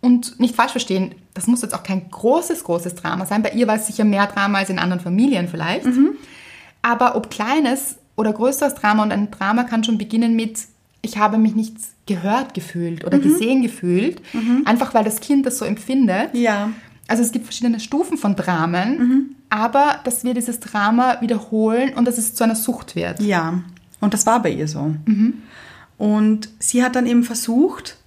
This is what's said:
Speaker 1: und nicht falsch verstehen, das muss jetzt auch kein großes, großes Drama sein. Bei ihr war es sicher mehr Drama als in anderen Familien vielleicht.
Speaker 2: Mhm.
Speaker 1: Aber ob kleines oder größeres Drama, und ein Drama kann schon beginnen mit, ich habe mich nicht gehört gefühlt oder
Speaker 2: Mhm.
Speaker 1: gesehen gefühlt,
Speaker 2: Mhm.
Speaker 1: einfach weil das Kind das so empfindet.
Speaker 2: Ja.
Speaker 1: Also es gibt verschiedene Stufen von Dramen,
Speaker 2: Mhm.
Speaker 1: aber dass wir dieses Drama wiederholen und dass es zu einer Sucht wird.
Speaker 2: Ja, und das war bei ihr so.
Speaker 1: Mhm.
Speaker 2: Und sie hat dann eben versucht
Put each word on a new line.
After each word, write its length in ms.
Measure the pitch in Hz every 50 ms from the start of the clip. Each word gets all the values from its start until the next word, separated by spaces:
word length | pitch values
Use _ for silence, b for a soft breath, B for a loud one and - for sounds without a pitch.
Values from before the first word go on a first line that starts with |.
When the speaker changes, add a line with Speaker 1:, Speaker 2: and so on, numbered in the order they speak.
Speaker 1:
und 380 | - 247 247 240 240 - - -
nicht 160 | 247 240 240
falsch 160 | - 233 233
verstehen, 420 | - 247 240 - 190 190 190 - - - - _ _
das 100 | 196 180 214
muss 140 | 247 240
jetzt 120 | - 208 -
auch 80 | - -
kein 260 | - 196 190 180 -
großes, 520 | - - - 233 262 330 339 - 339 330 -
großes 320 | - 170 170 175 180 175
Drama 300 | - - 160 - 180 190
sein. 160 | - 202 214 214
Bei 80 | 214
ihr 160 | - 220 240 214
war 80 | 214
es 100 | 220 220 -
sicher 160 | - - 220
mehr 220 | 214 202 196 202 202
Drama 300 | 202 202 196 202 208 196
als 120 | 196 190
in 100 | 190 180
anderen 200 | - 180 180 180
Familien 460 | 180 175 180 196 233 285 277 185 175 175
vielleicht. 380 | 170 160 160 165 190 269 -
Speaker 2:
Mhm. 240 | 254 247 254 277 311 - B B B B B B B B B B B B B
Speaker 1:
Aber 340 | - 233 240 208 247 247 -
ob 140 | 214 220 -
kleines 640 | - - 208 226 269 320 302 240 254 269 - - - - _ _ _
oder 180 | - 220 220 208
größeres 400 | 214 220 254 277 - 302 277 285
Drama, 280 | - - 208 214 220 214
und 80 | 208
ein 180 | 196 196 208 208
Drama 320 | - - 196 196 214 233 247
kann 200 | 240 226 226 226
schon 140 | 233 226 202
beginnen 360 | 214 208 - 226 233 233 226
mit, 240 | 226 226 220 220 - - - _ _ _ _ _ _ -
ich 140 | 220 - 208
habe 200 | 208 214 208 220
mich 180 | 220 220 -
nicht 200 | 220 220 220 - - - - _ _ _ -
gehört 460 | 208 175 165 196 208 254 269 262 -
gefühlt 500 | - 160 - - 175 170 170 170 156 -
oder 120 | - 269 285
Speaker 2:
Mhm. 40 |
Speaker 1:
gesehen 400 | 269 294 311 349 214 226 269 262
gefühlt, 600 | 247 220 - - - 180 175 185 214 311 359 - B B B
Speaker 2:
Mhm. 300 | 233 220 233 240 254 302
Speaker 1:
einfach 280 | - 240 240 269 254 -
weil 100 | 240 214
das 160 | 220 220 -
Kind 260 | - - 285 277 269
das 120 | 247 247 -
so 60 | -
empfindet. 680 | - 208 214 - - 262 269 269 208 185 190 233 - -
Speaker 2:
Ja. 380 | 240 240 226 208 202 202 220 220 B B B B B - _
Speaker 1:
Also 140 | - 226 240
es 80 | 233
gibt 140 | - 240 226
verschiedene 340 | - - - 233 247 226 220
Stufen 380 | 220 - - 285 349 - 339 -
von 180 | - 208 196
Dramen, 600 | - 180 - 180 165 160 170 175 175 190 220 269 330
Speaker 2:
Mhm. 380 | 247 247 262 269 277 - - _ _ _
Speaker 1:
aber 460 | - 208 220 233 220 277 285 294 - - -
dass 200 | 254 240 - -
wir 100 | 247 254
dieses 260 | 247 233 240 233 233
Drama 640 | - - - 214 202 208 220 240 247 254 240 247
wiederholen 720 | 240 226 240 214 - - - 220 220 220 220 240 262 269 269
und 120 | - 240
dass 120 | 240 233 233
es 160 | 220 - -
zu 100 | - 240
einer 120 | 226 226
Sucht 400 | 220 - - 202 - - - -
wird. 240 | 180 170 175 170 -
Speaker 2:
Ja, 400 | 208 208 196 175 160 160 170 180 175 - - - _ _ _ -
und 140 | - 208 208
das 100 | 214 -
war 160 | 226 226 240
bei 80 | 214 175
ihr 180 | 120 - 151 156
so. 280 | 151 147 135 156 156 151 -
Speaker 1:
Mhm. 380 | - 214 196 214 240 - B B B B B B B B B B B _ _
Speaker 2:
Und 500 | 214 208 208 214 214 214 220 214 214 - - _
sie 240 | - - - 240 247
hat 120 | 254 247
dann 100 | 254 240
eben 180 | 240 240 240 233
versucht 720 | - 240 226 - - 226 247 302 381 - - - - - - _